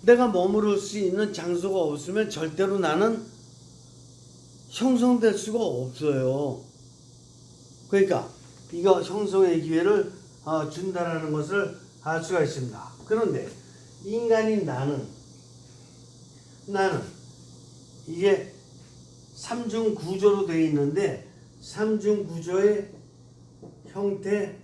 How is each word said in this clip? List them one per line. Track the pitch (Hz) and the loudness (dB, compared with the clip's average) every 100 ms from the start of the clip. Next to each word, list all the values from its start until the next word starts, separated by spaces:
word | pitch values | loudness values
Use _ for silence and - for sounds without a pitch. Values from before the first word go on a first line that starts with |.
내가 | 185 240 247 | 8 6 6
머무를 | 185 185 214 214 196 | 2 2 2 2 0
수 | - 208 | -2 -2
있는 | 185 190 214 | -2 0 -2
장소가 | - 165 175 190 190 | -4 -4 -4 -2 0
없으면 | 156 147 147 202 214 | 0 -2 -4 -4 -2
절대로 | - 160 156 190 196 | -4 -6 0 0 2
나는 | 165 156 220 226 - - - - - - - - - - - - - - - | 0 2 2 0 -6 -18 -20 -20 -20 -20 -20 -20 -20 -20 -20 -20 -20 -20 -16
형성될 | - 247 247 247 240 220 | -2 2 4 4 6 4
수가 | 202 214 226 | 2 -4 -2
없어요. | 202 123 127 - 151 135 127 135 143 117 - - - - - - - - - - - - - | -2 -4 -6 -4 -2 0 0 0 -2 -6 -12 -20 -20 -20 -20 -20 -20 -20 -20 -20 -20 -20 -2
그러니까 | 196 190 156 - - - - - | 2 4 2 -4 -16 -20 -20 -12
이거 | 170 190 180 | -2 4 4
형성의 | 170 196 202 190 185 165 | 2 -4 -2 4 4 4
기회를, | 151 160 180 208 - - - - - | 0 0 2 2 0 -8 -20 -16 -4
어, | 160 151 | -4 -4
준다라는 | - 190 180 170 160 156 | -6 -6 -4 -4 -4 -4
것을 | 151 147 202 - - - - | -4 -2 -2 -2 -8 -20 -12
알 | 156 160 | -6 -4
수가 | - 185 | -2 0
있습니다. | 147 - 123 104 - - - | 0 -2 -8 -10 -18 -18 -2
그런데 | 220 214 135 - - - - - - 196 | 0 0 -2 -6 -14 -20 -20 -20 -16 -6
인간인 | 226 233 220 220 214 160 | -4 2 2 2 0 -2
나는, | 127 139 139 - - - - - - - - - - - - - - - - - | -4 -2 -4 -8 -16 -20 -20 -20 -20 -20 -20 -20 -20 -20 -20 -20 -20 -20 -20 -6
나는 | 196 190 151 - - - - - - - - - - - | 0 0 0 -6 -16 -20 -20 -20 -20 -20 -20 -20 -20 -12
이게 | 170 196 190 - - - - - - - - - - | 0 2 2 0 -16 -20 -20 -20 -20 -20 -20 -20 -18
삼중 | - 240 233 220 220 - | -8 -6 -4 0 0 -2
구조로 | 156 190 202 202 170 | -4 2 4 4 0
되어 | 160 160 | 2 2
있는데 | 147 143 170 202 - - - - - | 2 2 2 -2 -2 -12 -20 -20 -20
삼중 | - - 220 214 208 208 160 | -16 -4 0 0 2 0 -2
구조의 | 165 170 185 208 208 - - - - - - - - - - - | -8 -2 2 4 2 -4 -14 -20 -20 -20 -20 -20 -20 -20 -20 -14
형태 | 190 202 196 196 208 - - | -4 -2 -2 -2 -2 -2 -8